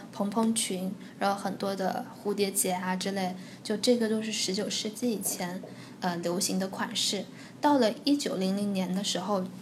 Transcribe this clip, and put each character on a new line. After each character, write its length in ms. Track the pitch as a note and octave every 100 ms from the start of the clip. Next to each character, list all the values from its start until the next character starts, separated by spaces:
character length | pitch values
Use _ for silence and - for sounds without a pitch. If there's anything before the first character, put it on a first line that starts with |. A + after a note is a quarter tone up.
| -
蓬 160 | - G3+
蓬 240 | A3+ A3+
裙， 400 | A3+ - F#3 F#3 F#3+ - -
然 120 | G3
后 80 | G3
很 140 | G3
多 220 | F#3 G3 G3
的 280 | F#3 - - -
蝴 100 | G3+
蝶 160 | G3+ G3
结 220 | F#3+ F#3+
啊 240 | F3+ F#3 F#3
之 160 | G3
类， 240 | G3 F#3 F#3 - -
就 140 | - G#3+
这 200 | B3 A#3
个 120 | A3
都 120 | A3
是 120 | A3
十 200 | G#3 -
九 160 | F#3+ G#3
世 220 | - G#3+
纪 220 | G#3 B3
以 80 | G3+
前， 420 | G3 - F3+ F#3 - - - -
呃， 160 | F#3 E3+
流 240 | E3+ F3
行 180 | - F#3+
的 80 | F#3+
款 280 | - G#3 G3+
式。 280 | - G3+ - - - -
到 200 | D4 C#4+
了 120 | A3 -
一 120 | - C#4+
九 200 | - F3+
零 200 | F#3+ G3
零 160 | G3+
年 220 | G3 F#3
的 80 | F#3
时 160 | F#3+ F3+
候， 240 | F#3 G3+ F#3 -